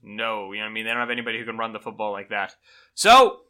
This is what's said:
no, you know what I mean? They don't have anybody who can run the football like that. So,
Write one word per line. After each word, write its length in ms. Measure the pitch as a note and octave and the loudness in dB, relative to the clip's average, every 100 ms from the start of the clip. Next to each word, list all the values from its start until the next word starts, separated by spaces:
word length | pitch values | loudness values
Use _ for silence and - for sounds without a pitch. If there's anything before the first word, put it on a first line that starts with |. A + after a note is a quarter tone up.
no, 500 | A2 G#2 A2+ A2 G2 | -16 -8 -6 -6 -8
you 80 | G2+ | -10
know 40 | |
what 60 | G#2+ | -8
I 20 | |
mean? 120 | A2 A2 | -8 -6
They 40 | |
don't 100 | A#2+ | -4
have 100 | A#2+ | -4
anybody 280 | A#2+ A#2+ A2+ | -4 -6 -8
who 60 | |
can 140 | A#2 A2+ | -8 -8
run 160 | A2+ | -8
the 60 | G#2+ | -8
football 320 | - G#2 G#2+ | -12 -8 -6
like 180 | G2+ G2+ | -6 -6
that. 240 | G#2 F#2+ - _ _ _ | -6 -6 -10 _ _ _
So, 460 | - G#3 B3+ B3 - _ | 0 6 8 8 2 _